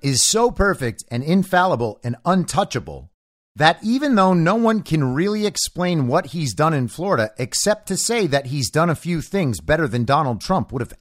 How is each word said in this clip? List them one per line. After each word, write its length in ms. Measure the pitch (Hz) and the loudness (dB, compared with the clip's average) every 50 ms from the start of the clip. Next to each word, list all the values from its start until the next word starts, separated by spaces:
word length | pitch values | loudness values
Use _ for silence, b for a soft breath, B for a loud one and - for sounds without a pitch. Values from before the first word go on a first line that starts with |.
is 260 | - 139 135 113 - | -2 -2 0 2 2
so 240 | - - 220 240 240 | 2 2 2 2 2
perfect 540 | - - 196 202 175 - 135 117 95 - - - | 2 2 2 2 2 0 -2 -6 -6 -8 -12 -8
and 120 | 120 123 | -6 -6
infallible 800 | 135 156 180 196 185 - 185 180 180 185 151 117 120 107 - _ | 0 2 2 2 2 2 2 2 2 2 2 0 -2 -4 -6 _
and 140 | - 120 123 - - | -8 -8 -8 -4 0
untouchable 840 | 175 185 190 170 - - 180 208 - - 120 76 80 71 65 67 - _ _ _ _ _ _ _ _ _ - | 0 2 2 0 0 0 -2 -2 0 -2 -6 -6 -6 -12 -14 -16 -18 _ _ _ _ _ _ _ _ _ 2
that 200 | 151 160 - - | 2 2 2 2
even 340 | - 214 240 262 302 285 247 | -2 -2 -2 0 0 2 4
though 180 | 202 185 190 185 | 4 4 6 4
no 200 | 170 160 170 208 | 4 4 2 2
one 280 | 233 226 220 226 214 | 2 2 2 2 0
can 320 | - - 160 156 139 127 127 | -2 -2 0 0 0 0 0
really 320 | 151 185 202 214 214 208 | 0 0 0 0 -2 -2
explain 600 | 202 - - - - - - 180 180 175 156 131 | -4 -2 -4 -6 -6 -4 -4 -2 0 0 0 0
what 200 | 123 139 180 185 | 2 2 0 0
he's 260 | 127 135 175 156 123 | -2 -6 -4 -4 -4
done 220 | 95 147 151 160 160 | 0 0 0 2 2
in 120 | 139 123 | 0 -2
Florida, 440 | 107 - - 175 202 180 120 107 107 - - | -4 -4 -6 -2 0 2 2 0 -2 -2 -6
except 500 | 127 - - - - 208 208 208 - - | -6 -4 -4 -2 0 0 0 -2 -2 -6
to 80 | 190 | -4
say 300 | 180 - - 233 240 196 | -4 -2 -2 0 0 0
that 220 | 147 135 139 139 123 | 2 0 0 -2 -2
he's 200 | 143 147 120 - | -4 -4 -4 0
done 220 | - 151 170 175 | 2 2 2 2
a 40 | 143 | 0
few 280 | - - 170 175 156 | -2 -2 -4 -4 -4
things 400 | - - - 202 170 131 104 85 | -4 -4 -2 -2 0 0 -2 -4
better 260 | 78 - 151 165 160 117 | -2 0 0 2 2 0
than 160 | 107 120 117 | 0 -2 0
Donald 380 | 117 139 156 156 127 117 92 | 2 2 2 2 0 -2 -4
Trump 280 | - - 190 165 104 - | -2 -2 0 0 0 -4
would 120 | 120 135 | -6 -8
have 100 | 117 - - _ | -8 -8 -10 _